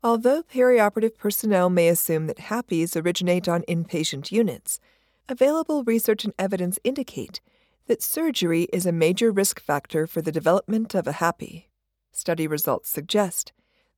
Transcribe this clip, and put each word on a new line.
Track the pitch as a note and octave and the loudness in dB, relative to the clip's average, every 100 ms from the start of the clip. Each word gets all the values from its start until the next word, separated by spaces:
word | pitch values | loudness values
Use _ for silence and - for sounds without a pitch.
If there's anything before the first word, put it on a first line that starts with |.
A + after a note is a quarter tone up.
Although | A#3 A#3 B3 D4 | 0 2 2 2
perioperative | - B3+ B3+ B3 G#3 G#3+ A3+ - | 0 2 4 6 4 2 -2 -2
personnel | G#3+ - G#3+ F#3+ F3+ | -4 -2 2 2 4
may | F3+ E3+ | 4 4
assume | E3+ - D#3+ D#3 | 4 0 -2 -2
that | - | -8
happies | - A3+ - E3+ E3 E3+ | -6 -8 -2 -2 0 0
originate | E3+ F3 F3 F3+ F3 | -2 0 0 0 0
on | E3+ | -2
inpatient | E3 E3+ E3 D#3+ D#3+ C#3 - | -2 -4 -2 -2 -4 -6 -4
units, | G#3 G#3+ A#2 - - _ _ _ _ - | 0 0 -2 -8 -10 _ _ _ _ -12
available | B3+ C4+ D#4 D#4+ D4+ | 0 2 2 0 -2
research | A#3 A3+ A3+ A3 | 0 2 2 0
and | G#3+ - | -4 -4
evidence | F#3+ G3 F3+ F#3+ | -2 -2 -2 -4
indicate | A#3+ C#4 B3 - - - - _ _ _ - | -4 -4 -6 -10 -12 -14 -18 _ _ _ -4
that | A3+ | -2
surgery | - - D#4+ B3+ F3 E3 F3 | -2 -2 -2 0 0 0 0
is | F#3 F3+ | 0 0
a | |
major | E3 D#3+ F#3 A#3 | 2 2 4 2
risk | G3 G3 - | 2 0 -2
factor | - D3 - D#3+ D#3+ | -4 -4 -2 -4 -2
for | - | -4
the | D#3+ | -4
development | D#3 D#3 F#3+ - A3 A3+ F#3+ | 0 2 2 2 -2 -2 -2
of | C#3 | -4
a | |
happy. | D3 E3+ - - E3 - _ _ _ _ | 0 -2 -2 -8 -16 -20 _ _ _ _
Study | - - E3 D#3 | -8 -4 -2 -2
results | D3+ D3 B2 - | -2 -2 -2 -4
suggest | - D3+ G#3 G3 - - - _ _ _ | -10 -2 0 0 -4 -10 -14 _ _ _